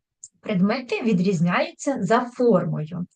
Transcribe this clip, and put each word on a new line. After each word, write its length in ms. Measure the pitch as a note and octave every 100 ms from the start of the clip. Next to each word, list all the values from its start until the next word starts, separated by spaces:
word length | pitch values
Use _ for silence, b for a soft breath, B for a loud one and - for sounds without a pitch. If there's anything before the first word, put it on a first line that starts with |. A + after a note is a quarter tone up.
| _ _ - _
предмети 640 | - F#3+ G3+ B3+ A#3+ G#4+
відрізняються 960 | A3+ F3+ F3+ E3+ E3+ G#3+ E4 - C#4+ B3+
за 200 | F#3+ A#3
формою. 840 | B3 - A#3+ F3+ E3 D3+ D#3 - F3+